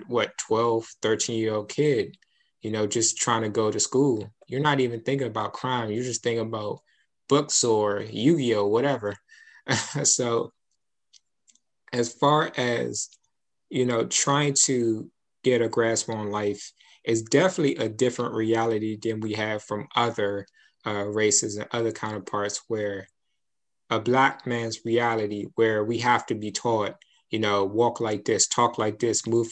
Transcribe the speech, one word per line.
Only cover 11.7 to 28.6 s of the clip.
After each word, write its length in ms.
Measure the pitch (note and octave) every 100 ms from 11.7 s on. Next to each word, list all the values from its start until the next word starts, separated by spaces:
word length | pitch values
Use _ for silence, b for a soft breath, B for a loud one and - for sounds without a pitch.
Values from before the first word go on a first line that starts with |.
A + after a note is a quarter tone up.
| _ -
as 200 | B2 A2
far 400 | - C#3+ D3+ E3 -
as, 520 | B2 A#2+ A#2+ A2+ - _ _ _ _ _ -
you 160 | B2+
know, 200 | B2 A#2 A#2+
trying 480 | - - C#3+ C#3+ C#3 -
to 440 | B2+ A#2 A2 - _ _ _
get 200 | B2+ A#2+
a 60 | A2+
grasp 400 | A#2+ A2+ A2 -
on 220 | A2 G#2
life, 420 | G#2 G#2 G2+ - _ b b
it's 180 | - A2+
definitely 540 | A2 C#3 F#3 F#3 C#3+ C3+
a 120 | A2
different 460 | G#2+ B2+ B2 A#2+
reality 640 | A2+ A2 A2+ A#2 G#2+ A2 G#2+
than 200 | A2+ A2
we 120 | A2
have 300 | G#2 A2 G#2+
from 260 | - G#2+ - B2
other, 500 | A#2+ G#2+ G2+ G2+ G2 b b b A2+
uh, 180 | G#2 G2+
races 500 | G#2+ G#2+ - A2 G#2
and 120 | G#2+
other 200 | A#2+ A2+
counterparts, 680 | A2 G#2+ G#2+ F#2 G#2 G2+ - -
where 400 | A2 G#2 G2 - _ _ _ _ _ _ _ -
a 80 | A2
black 480 | A2 B2+ C#3 - B2+
man's 380 | A#2+ A2+ A2+
reality, 640 | A#2 A#2 A#2+ A2+ G#2 G#2 -
where 300 | - A2+ G#2+
we 140 | G#2+ A#2
have 280 | B2 A#2 -
to 80 |
be 180 | A2 G#2
taught, 420 | F#2+ A#2+ A2+ G2 - b b -
you 80 | A2+
know, 260 | G#2+ G2+
walk 360 | G2 A2 A#2+ -
like 240 | A2+ G#2
this, 220 | - G#2 -
talk 300 | -